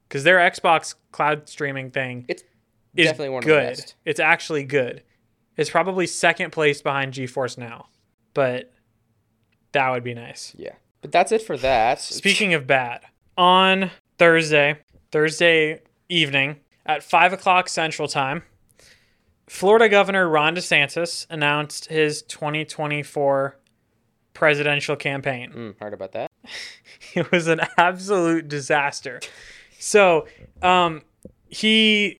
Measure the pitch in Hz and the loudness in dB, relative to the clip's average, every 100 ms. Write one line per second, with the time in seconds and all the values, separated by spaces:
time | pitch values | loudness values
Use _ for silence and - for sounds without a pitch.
0 | _ 139 147 185 175 - 185 160 - - | _ 0 4 6 4 2 2 2 0 -18
1 | _ - 151 151 - - 143 135 131 139 | _ -2 -2 -2 -6 -10 -8 -8 -8 -6
2 | 127 123 123 175 _ _ _ _ _ - | -6 -8 -10 -12 _ _ _ _ _ 0
3 | 160 156 143 131 143 151 123 127 - - | 0 0 -6 -4 2 2 2 -8 -14 -14
4 | - 151 156 165 - 156 139 143 120 - | -8 -2 0 0 -2 -6 -2 -4 -4 -8
5 | _ _ _ _ _ - 147 170 180 185 | _ _ _ _ _ -6 -2 0 0 -2
6 | 170 - 175 165 170 165 151 147 151 139 | -4 0 0 0 -4 0 0 0 -4 -4
7 | 135 131 127 - 123 127 120 117 - _ | -4 -8 -8 -6 -6 -8 -16 -18 -20 _
8 | _ _ _ - 131 127 - _ _ _ | _ _ _ -2 -2 -2 -10 _ _ _
9 | _ _ _ _ _ _ _ 143 131 127 | _ _ _ _ _ _ _ -2 -2 -2
10 | 120 120 117 - - - - - _ _ | -6 -12 -14 -18 -18 -16 -18 -18 _ _
11 | 147 175 185 220 220 147 131 127 113 147 | -2 0 2 0 -4 -4 0 2 2 0
12 | - - 196 196 208 165 131 135 120 123 | -6 -4 0 0 0 0 0 0 0 -10
13 | _ _ _ - 180 185 190 190 185 - | _ _ _ 2 4 6 4 2 -2 -8
14 | _ - 170 165 156 151 143 151 _ _ | _ 2 4 4 4 2 2 -2 _ _
15 | _ 160 156 156 170 160 156 156 _ _ | _ -2 0 2 4 4 2 -4 _ _
16 | - 175 147 139 139 151 _ _ - 151 | -4 -2 0 0 -4 -6 _ _ -4 -4
17 | - 170 180 185 196 180 180 - 160 151 | 0 2 4 2 2 2 2 -4 -4 -4
18 | 147 147 135 160 - _ _ _ _ _ | -6 -4 -4 -6 -12 _ _ _ _ _
19 | _ _ _ _ _ - 185 220 226 202 | _ _ _ _ _ -2 4 6 6 4
20 | 190 196 175 156 151 175 170 156 143 170 | 2 0 0 2 0 -2 0 0 0 -2
21 | 165 - - 160 147 147 147 - - 160 | -6 -8 -10 -4 -2 -2 -4 -10 -6 -2
22 | 156 151 - - 151 156 151 - 151 147 | 0 -2 -12 -10 -6 -6 -8 -8 -6 -6
23 | 143 151 143 139 139 - _ _ _ _ | -6 -4 0 0 -2 -8 _ _ _ _
24 | _ _ _ - 156 147 147 143 - 143 | _ _ _ 0 0 2 0 -2 -4 -4
25 | 147 139 135 127 127 117 113 95 104 101 | -4 -4 -6 -8 -10 -14 -14 -12 -14 -12
26 | 95 110 135 _ - - - - _ - | -12 -10 -12 _ -20 -18 -18 -20 _ -20
27 | - 175 160 180 165 160 160 - 170 185 | -8 -4 0 -2 0 0 0 4 2 2
28 | 190 202 165 165 151 147 131 151 143 - | -4 0 0 0 -4 -8 -2 0 -2 -6
29 | 139 123 - - - - - - - 214 | -14 -14 -16 -20 -20 -20 -20 -14 2 4
30 | 190 165 - - - - 180 185 170 156 | 6 4 0 -16 -20 -4 2 4 2 -2
31 | _ _ - _ _ - 214 220 220 214 | _ _ -20 _ _ -4 2 4 4 2
32 | 202 - | 0 -6